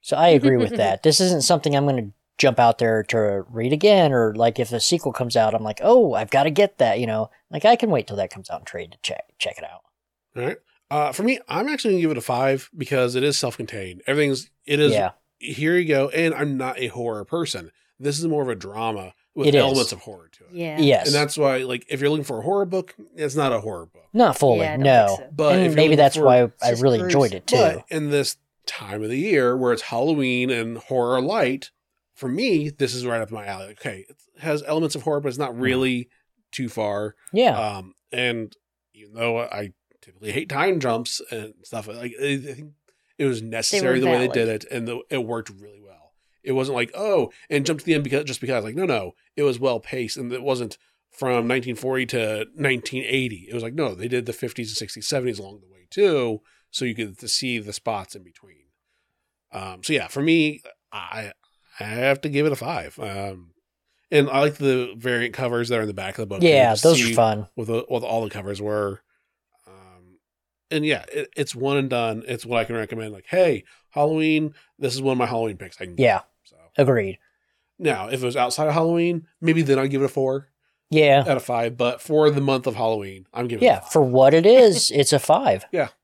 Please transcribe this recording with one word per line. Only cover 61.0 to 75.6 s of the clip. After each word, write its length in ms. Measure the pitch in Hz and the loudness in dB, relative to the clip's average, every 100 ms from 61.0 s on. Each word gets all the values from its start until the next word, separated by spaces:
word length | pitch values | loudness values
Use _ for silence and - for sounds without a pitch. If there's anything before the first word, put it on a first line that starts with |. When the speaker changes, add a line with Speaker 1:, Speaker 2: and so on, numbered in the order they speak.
| 92 110 104 - _ _ _ - | -12 -12 -14 -16 _ _ _ -16
Speaker 3:
I 40 | |
have 360 | 107 110 131 139 | -12 -4 0 0
to 60 | 156 | -2
give 180 | 139 151 | 0 0
it 60 | |
a 40 | 139 | -2
five. 420 | 120 160 78 - | -6 -8 -10 -12
Um, 520 | 110 98 101 95 87 _ _ _ _ _ _ | -10 -8 -10 -12 -20 _ _ _ _ _ _
and 180 | 151 143 | 2 2
I 100 | 135 | 2
like 140 | 147 147 | 0 0
the 380 | 139 127 123 107 | 0 0 -2 -6
variant 380 | 120 123 120 | -4 -2 -2
covers 340 | 107 127 120 117 | -4 -4 -2 -2
that 100 | 117 | -2
are 40 | |
in 40 | 110 | -2
the 60 | |
back 200 | 98 95 98 | -6 -10 -8
of 40 | |
the 40 | 107 | -8
book. 160 | 98 | 2
Speaker 1:
Yeah, 60 | 175 147 123 | 4 6 6
Speaker 3:
You 40 | |
get 20 | 107 | 4
to 40 | |
Speaker 1:
those 180 | 156 160 | 4 4
are 40 | |
Speaker 3:
see 100 | 117 | 2
Speaker 1:
fun. 340 | 113 113 107 104 | 2 2 2 -8
Speaker 3:
what 120 | - 110 | -10 -6
the, 180 | 113 - | -6 -4
what 140 | 123 | -6
all 220 | 120 113 | -4 -4
the 60 | 110 | -4
covers 300 | 104 98 98 | -8 -10 -8
were. 400 | 104 104 101 98 _ _ _ _ _ _ _ | -6 -4 -4 -6 _ _ _ _ _ _ _
Um, 520 | 95 95 92 90 92 _ _ _ _ _ | -20 -20 -20 _ _ _ _ _ _ _
and 140 | 160 151 | -4 -2
yeah, 180 | 127 - | -4 -6
it, 160 | 143 139 - | -12 -10 -6
it's 180 | 139 | -8
one 220 | 123 135 143 | -4 -2 -2
and 140 | 135 | -2
done. 320 | 127 117 110 117 | -2 -4 -6 -8
It's 200 | 120 113 | -12 -4
what 120 | 117 | -4
I 60 | |
can 120 | 110 117 | -2 -6
recommend. 360 | 107 113 110 | -8 -10 -12
Like, 140 | 104 - | -14 -6
hey, 360 | 175 180 127 - _ _ | 0 2 0 -6 _ _
Halloween, 640 | - 147 160 156 156 151 147 _ _ | -2 0 2 0 0 -2 -8 _ _
this 160 | 139 | -6
is 80 | 123 | -2
one 100 | 135 | -2
of 60 | 127 | 0
my 80 | 117 | 0
Halloween 300 | 117 113 | -2 -4
picks 240 | 95 | -6